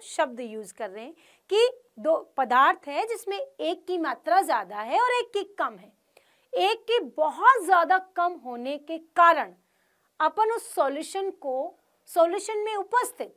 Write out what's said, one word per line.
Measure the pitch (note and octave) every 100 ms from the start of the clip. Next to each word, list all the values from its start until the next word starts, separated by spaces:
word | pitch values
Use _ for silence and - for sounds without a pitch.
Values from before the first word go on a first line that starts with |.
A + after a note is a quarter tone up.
शब्द | - - D4 A#3+
यूज़ | A#3+ A3 G3+
कर | - G#3+
रहे | G3+
हैं | B3 E4 _ _ -
कि | G4+ B4 B4 _ -
दो | D4 D#4+ - -
पदार्थ | B3 B3 D4 F#4 C#4+
है | C#4+ A4
जिसमें | A4+ - G4
एक | - - G#3 E4+ -
की | F4+
मात्रा | D#4 A#3+ D#4 F4+
ज़्यादा | F4 B3 F#3 G#3
है | A3+ F4
और | B4
एक | B4 A#4+
की | G4+ G4
कम | - C4 G3+
है। | F#3 _ _ _ _ _ _
एक | - F#4 A4+
की | - A#4 C#4+ -
बहुत | D#4 C#4+ G#4+ C5+
ज़्यादा | E4+ F4+ D#4+ F#4 F#4 -
कम | F4 E4+
होने | A#3+ A#3+ B3 C#4+
के | - D#4+ - -
कारण | E4+ D#4 G3+ F3 _ _ _ _ _ -
अपन | D#4 D#4+ A4
उस | A4+ -
सॉल्यूशन | - C#4 C#4 D#4 G4 G4
को, | - C#4 C4 E4 - _ _ -
सॉल्यूशन | F4 E4 G4 G4+ G#4+
में | G#4+ G#4
उपस्थित | G4 A#4+ A#4+ - G#3